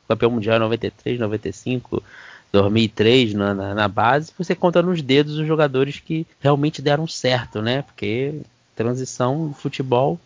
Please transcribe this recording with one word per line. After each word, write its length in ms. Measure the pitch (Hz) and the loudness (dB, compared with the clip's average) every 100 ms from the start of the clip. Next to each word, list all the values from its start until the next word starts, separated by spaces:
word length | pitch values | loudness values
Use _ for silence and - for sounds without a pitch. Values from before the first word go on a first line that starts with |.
| - | -4
campeão 220 | 110 117 | 0 2
mundial 260 | 120 104 113 | 0 2 2
em 40 | |
noventa 260 | 110 117 98 | 2 -2 -4
e 40 | |
três, 300 | - 123 123 | -6 -6 -2
noventa 280 | 107 107 - | -2 -4 -6
e 40 | |
cinco, 500 | - 123 127 - - - - - - _ | -8 -6 -6 -4 -8 -8 -14 -20 -20 _
dois 200 | 101 101 | 2 4
mil 120 | 110 | 4
e 40 | 107 | 2
três 460 | - 107 131 113 | 2 4 4 4
na, 200 | 104 101 | 0 -2
na, 200 | 98 98 | -2 -4
na 120 | 104 104 | -2 0
base, 460 | 104 113 143 160 - | 0 0 0 -2 -6
você 180 | 175 | -4
conta 280 | 175 180 175 | 0 2 2
nos 200 | 175 170 | 2 0
dedos 340 | 131 139 151 151 | 2 2 2 -2
os 80 | 156 | -2
jogadores 540 | 156 147 131 139 - | 0 2 0 -2 -4
que 260 | - 160 165 _ | -6 -6 -6 _
realmente 400 | 143 143 147 147 | 0 2 0 -2
deram 260 | 139 143 160 | 0 0 -2
certo, 540 | - 127 127 104 107 | -4 0 0 -2 -4
né? 220 | 113 135 | -2 -2
Porque 580 | - - 101 117 139 151 - _ _ - | -6 -8 -4 -4 -4 -8 -14 _ _ -6
transição 680 | 113 127 127 - 127 147 156 | -4 -4 -6 -2 -2 0 -4
do 60 | |
futebol. 640 | 139 139 - 131 123 143 170 | -6 -8 -6 0 2 2 -2